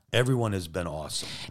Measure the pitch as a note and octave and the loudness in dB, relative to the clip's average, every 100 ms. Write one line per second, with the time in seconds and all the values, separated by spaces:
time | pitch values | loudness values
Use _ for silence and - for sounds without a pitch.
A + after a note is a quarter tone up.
0 | _ A2+ B2+ C3 A2+ G2 E2+ F2+ E2+ D2+ | _ 4 4 4 2 0 -2 -4 -4 -4
1 | D2+ - - - - | -6 -6 -6 -10 4